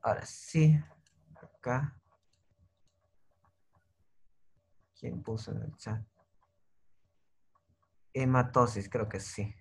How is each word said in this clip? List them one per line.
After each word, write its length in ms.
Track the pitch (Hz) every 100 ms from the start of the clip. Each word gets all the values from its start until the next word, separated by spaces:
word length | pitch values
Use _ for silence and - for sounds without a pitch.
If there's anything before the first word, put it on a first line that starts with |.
Ahora 220 | 113 107
sí, 580 | - - - 160 156 151 - - _ _ _ -
acá. 600 | - _ 123 127 147 - _ _ _ _ _ _ _ _ _ _ _ _ _ _ _ _ _ _ _ _ _ - - _ - _ _ - _ _
¿Quién 240 | 123 120
puso 280 | - 110 -
en 100 | 110
el 140 | 110 -
chat? 260 | - 110 - _ _ _ _ _ _ _ _ - _ _ _ _ _ _ _ _ _ _ -
Hematosis, 760 | 135 131 127 127 135 120 107 101
creo 180 | 120 110
que 120 | 95
sí. 340 | - - 101 -